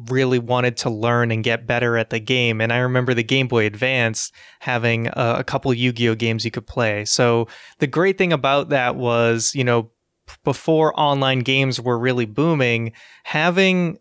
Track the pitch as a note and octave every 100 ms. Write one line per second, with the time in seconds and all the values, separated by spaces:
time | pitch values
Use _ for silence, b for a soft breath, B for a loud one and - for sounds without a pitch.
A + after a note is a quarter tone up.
0 | A#2 B2+ C3 B2+ A#2 B2 B2 A#2 B2+ A2
1 | A#2 A#2+ A#2 A2+ A2+ A2+ A#2 A#2+ A#2+ A#2
2 | A2 A2+ A2 B2+ A#2+ A2 A2+ A#2+ B2+ B2+
3 | B2 A#2 A2 C3 C3 A#2+ G#2+ G#2 B2+ C3
4 | A2+ A2 - B B B - A#2+ A#2 A#2
5 | A#2 - A#2 B2 C3 C3+ C#3 A#2+ B2 A#2
6 | A#2+ A2 A#2 A2+ A2+ - - - A2+ G#2
7 | G#2+ - A#2+ A#2 A2+ B B B C#3+ D3+
8 | F#3+ F#3+ F3+ D3+ C3+ C#3+ C#3+ C#3 B2 C3
9 | B2 A#2 A#2 A#2 - C3+ B2 A#2+ A2 _
10 | _ _ - - - C3 - D#3+ D#3 -
11 | D3+ C#3 C3+ C3 B2 C3+ C3+ B2 A#2+ A#2
12 | B2+ B2 A2+ G#2+ D#3+ D#3 B2 A#2 A2+ B
13 | B B - D3+ E3+ F3+ F#3+ F#3 E3+ -